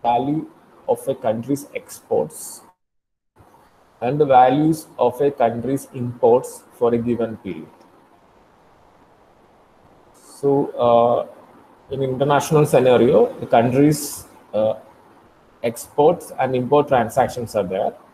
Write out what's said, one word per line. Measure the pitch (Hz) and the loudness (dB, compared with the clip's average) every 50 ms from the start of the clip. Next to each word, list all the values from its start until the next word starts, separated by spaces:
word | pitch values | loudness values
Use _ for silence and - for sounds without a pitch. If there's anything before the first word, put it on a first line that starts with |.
Value | - 120 123 127 131 143 151 160 - - _ _ _ _ _ _ _ - | -2 0 -2 0 -2 -2 -4 -4 -6 -10 _ _ _ _ _ _ _ -4
of | 123 - - | -4 -2 -2
a | 139 135 | -8 -8
country's | - - 113 110 113 117 127 143 139 - - - | -4 -4 -4 -4 -4 -4 -6 -6 -6 -6 -12 -14
exports | - - - - - _ _ - - - 156 - - - - - - - _ _ _ _ _ _ _ _ _ _ _ _ _ _ _ - _ _ _ _ _ _ _ _ _ _ _ | -14 -14 -14 -20 -20 _ _ -2 -2 -2 -4 -8 -16 -18 -18 -18 -20 -20 _ _ _ _ _ _ _ _ _ _ _ _ _ _ _ -20 _ _ _ _ _ _ _ _ _ _ _
and | 113 123 139 147 | -6 -4 0 0
the | 151 | 2
values | 139 131 123 127 131 135 147 156 156 165 156 - - - - | 4 6 6 6 6 4 2 2 0 0 -2 -6 -16 -4 0
of | 123 120 117 - | 0 0 0 0
a | 143 143 | -2 -2
country's | 139 - 120 117 113 120 117 127 139 135 - - - | 0 0 -2 0 0 -4 -6 -6 -6 -6 -8 -12 -10
imports | - 123 123 120 - - 117 120 127 - - - - _ _ _ | -8 -8 -8 -4 0 2 4 4 2 0 -4 -18 -20 _ _ _
for | - 120 117 120 | -2 0 0 0
a | |
given | 117 113 123 117 110 113 110 107 | 0 -2 -2 -2 -2 -4 -6 -8
period. | 98 - 95 87 78 78 78 - _ - _ _ _ _ _ _ _ _ _ _ _ _ _ _ _ _ _ _ _ _ _ _ _ _ _ _ _ _ _ _ _ _ _ _ _ _ _ _ _ _ _ _ _ _ _ _ | -12 -12 -12 -12 -12 -14 -18 -20 _ -20 _ _ _ _ _ _ _ _ _ _ _ _ _ _ _ _ _ _ _ _ _ _ _ _ _ _ _ _ _ _ _ _ _ _ _ _ _ _ _ _ _ _ _ _ _ _
So, | _ _ - - - - 139 139 139 - - | _ _ -20 -16 -4 -2 0 0 0 -2 -4
uh, | - - 120 120 117 117 117 120 120 - - - - - - _ _ - _ _ _ _ _ - 135 | -4 0 2 4 4 4 4 4 2 0 -4 -8 -14 -20 -20 _ _ -20 _ _ _ _ _ -12 -6
in | 131 135 | -6 -4
international | 131 131 127 139 147 143 135 - - 160 147 151 | -4 -2 -2 0 0 2 0 0 2 2 2 2
scenario, | 143 - 131 127 127 123 113 117 123 156 - 240 - - - | 4 2 4 4 4 4 4 4 4 4 4 2 2 -2 -12
the | 123 | -4
country's, | - - 117 117 127 123 135 147 151 151 147 - - - - - - - - _ _ - | 2 2 2 2 2 2 4 4 4 2 0 -6 -12 -14 -16 -18 -20 -20 -20 _ _ -4
uh, | 107 110 110 107 - - - _ _ _ _ _ _ _ _ _ _ _ _ _ _ - | -2 -2 -2 -2 -6 -12 -20 _ _ _ _ _ _ _ _ _ _ _ _ _ _ -8
exports | 120 117 - - - _ - 147 160 175 - - - - | -8 -8 -8 -18 -8 _ 2 2 2 2 0 -8 -16 -6
and | - 131 127 131 | -6 -4 -2 -2
import | 127 127 120 143 147 143 - | -4 0 2 2 2 2 2
transactions | 139 123 110 104 - 135 120 - - 123 117 107 - | 0 0 0 0 0 -2 -2 -2 -4 -10 -12 -4 -4
are | 107 95 | -4 -4
there. | 90 92 95 117 - - - - _ | -2 -4 -4 -4 -4 -6 -10 -20 _